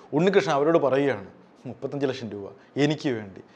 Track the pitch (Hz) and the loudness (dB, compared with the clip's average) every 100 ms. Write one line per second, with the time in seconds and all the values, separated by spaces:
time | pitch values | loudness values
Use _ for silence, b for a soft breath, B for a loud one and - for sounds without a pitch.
0 | B 143 190 202 160 139 147 165 135 135 | B 2 4 4 2 2 4 4 4 2
1 | 143 107 95 - _ _ 135 104 135 143 | 2 -2 -8 -20 _ _ -16 -10 -8 -2
2 | 135 123 110 101 95 - b 135 147 151 | -2 -4 -8 -10 -12 -16 b 0 0 0
3 | 147 113 101 90 - | -2 -4 -6 -16 -20